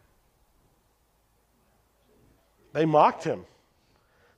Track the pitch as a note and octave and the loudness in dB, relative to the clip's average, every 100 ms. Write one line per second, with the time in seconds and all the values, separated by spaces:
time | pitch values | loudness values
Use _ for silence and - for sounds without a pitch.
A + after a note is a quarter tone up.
0 | _ _ _ _ _ _ _ _ _ _ | _ _ _ _ _ _ _ _ _ _
1 | _ _ _ _ _ _ _ _ _ _ | _ _ _ _ _ _ _ _ _ _
2 | _ _ _ _ _ _ _ C#3+ E3 D3+ | _ _ _ _ _ _ _ -4 0 4
3 | G#3 B3 E3 G#2 - _ _ _ _ _ | 2 2 -8 -10 -12 _ _ _ _ _
4 | _ _ _ | _ _ _